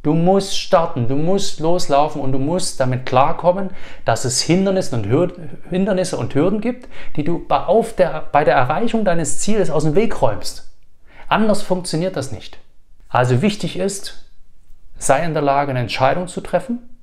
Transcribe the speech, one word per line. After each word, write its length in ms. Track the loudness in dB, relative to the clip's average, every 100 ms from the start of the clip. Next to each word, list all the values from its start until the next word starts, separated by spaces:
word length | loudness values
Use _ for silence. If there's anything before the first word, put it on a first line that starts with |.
Du 120 | 2
musst 420 | 2 4 2 2 -2
starten, 520 | 2 2 2 0 2
du 80 | 2
musst 420 | 2 2 2 2
loslaufen 640 | 2 2 4 2 2 0
und 100 | 2
du 80 | 2
musst 400 | 2 -2 -2 -2
damit 280 | -2 -2 0
klarkommen, 640 | 2 4 2 2 0 -4 -4 -6 -4
dass 200 | -2 0
es 160 | -2 -2
Hindernisse 540 | 0 2 2 0 0
und 140 | -2 0
Hürd-, 260 | 0 0 -4 -12 -10 -6
Hindernisse 480 | -2 0 0 -2 -4
und 160 | -2
Hürden 280 | 2 2 0
gibt, 280 | -2 -6 -8 -4 0 2
die 80 |
du 200 | 2 -2
bei, 200 | 0 -2
auf 320 | 2 0 0 0
der, 260 | 0 0 0
bei 140 | 2
der 100 | 4
Erreichung 500 | 2 2 2 0 2
deines 360 | 2 2 4 2
Zieles 280 | 4 4 4
aus 140 | 2
dem 140 | 2 4
Weg 260 | 2 2
räumst. 480 | 2 0 -4 -6 -10 -12 -18 -20 -20 -14 -2
Anders 360 | 2 4 2
funktioniert 520 | 2 -2 -2 -4 -4
das 160 | -4 -6
nicht. 300 | -8 -10 -14 -16 -20 -20 -20 -2
Also 340 | 0 2 2
wichtig 380 | 2 -2 -6 -4
ist, 500 | -4 -4 -8 -10 -10 -14 -16 -18 -18 -16 -14 -6
sei 280 | 0 2
in 80 | 2
der 100 | 0
Lage, 280 | 0 0 0
eine 100 | -2
Entscheidung 480 | -4 0 0 0 -4
zu 120 | -8
treffen. 480 | -4 -4 -4 -8 -8 -18